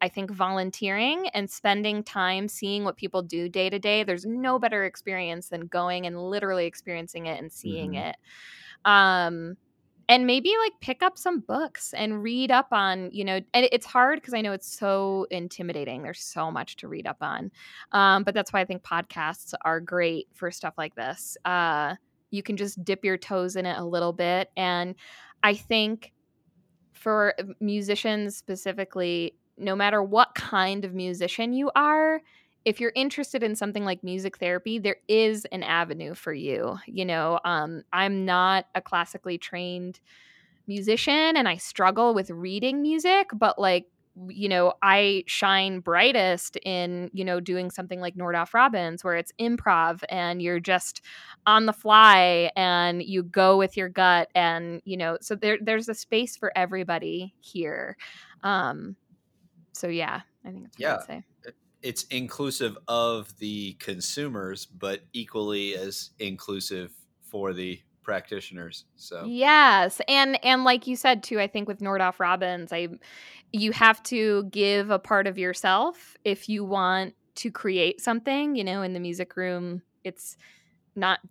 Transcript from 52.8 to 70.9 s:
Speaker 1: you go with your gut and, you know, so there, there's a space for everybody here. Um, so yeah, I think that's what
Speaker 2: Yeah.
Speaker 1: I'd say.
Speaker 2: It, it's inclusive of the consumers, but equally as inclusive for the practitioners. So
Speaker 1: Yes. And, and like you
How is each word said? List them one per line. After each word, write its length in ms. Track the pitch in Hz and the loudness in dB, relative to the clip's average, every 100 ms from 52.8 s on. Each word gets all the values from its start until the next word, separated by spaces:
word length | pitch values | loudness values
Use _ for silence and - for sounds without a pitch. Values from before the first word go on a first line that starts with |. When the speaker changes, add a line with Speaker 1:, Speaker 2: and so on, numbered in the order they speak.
| 175 175 | 2 0
Speaker 1:
you 200 | 185 190 | -2 -4
go 340 | 175 196 190 190 | 0 6 6 6
with 180 | 190 - | 4 0
your 120 | 185 | -4
gut 400 | 185 185 175 - | 4 6 6 4
and, 480 | 180 170 165 170 170 | 2 2 0 -4 -8
you 120 | 196 185 | -8 -4
know, 200 | 165 170 | -4 -4
so 120 | - 208 | -6 -2
there, 220 | 214 208 | 0 0
there's 260 | 214 220 226 | 0 -2 -2
a 40 | |
space 420 | 220 - 220 240 - | -10 -2 -2 -2 -4
for 160 | 208 185 | -4 -2
everybody 800 | 180 190 180 165 165 170 185 - | -2 -2 -4 -4 -4 -8 -10 -16
here. 560 | - - 156 - 190 - - - - - | -12 -8 -6 -6 -8 -12 -20 -20 -20 -8
Um, 540 | 196 196 135 151 190 196 _ _ _ _ _ _ _ | -2 0 -2 -6 -12 -16 _ _ _ _ _ _ _
so 140 | - 175 | -10 -6
yeah, 340 | 165 156 - - _ | -4 -4 -6 -10 _
I 60 | - | -18
think 120 | 190 | -18
that's 140 | - - | -18 -6
what 60 | 143 | -4
Speaker 2:
Yeah. 100 | 107 | -4
Speaker 1:
I'd 60 | |
say. 220 | - 78 - _ | -6 -14 -16 _
Speaker 2:
It, 100 | 117 - _ _ | -20 -20 _ _
it's 220 | 127 - | -8 -8
inclusive 720 | - 127 123 - 139 127 120 98 - | -6 -8 -6 -6 -6 -4 -6 -6 -4
of 480 | 117 117 113 101 - | 0 0 -2 -8 -10
the 360 | 107 104 101 | -8 -8 -10
consumers, 920 | - - 92 - 143 147 110 95 98 - | -10 -10 -8 -8 -6 -6 -6 -8 -10 -14
but 360 | 90 98 101 - | -10 -8 -8 -10
equally 640 | 120 107 110 104 101 101 92 | -12 -8 -6 -4 -4 -4 -6
as 340 | 98 - - - | -8 -10 -12 -10
inclusive 760 | 101 95 - 98 - 92 87 - _ _ | -10 -10 -8 -8 -6 -8 -10 -16 _ _
for 300 | - 107 98 | -14 -8 -6
the 280 | 90 92 85 _ _ | -6 -8 -12 _ _
practitioners. 840 | - 98 - 101 - 90 85 - - _ | -6 -6 -6 -10 -10 -14 -16 -16 -20 _
So 360 | - 87 208 240 | -16 -12 -8 0
Speaker 1:
Yes. 640 | 269 302 269 196 180 - - | 6 8 8 6 4 0 0
And, 340 | 277 269 269 | 2 4 2
and 200 | 247 262 | 2 4
like 220 | 254 247 | 4 2
you 100 | 254 | 0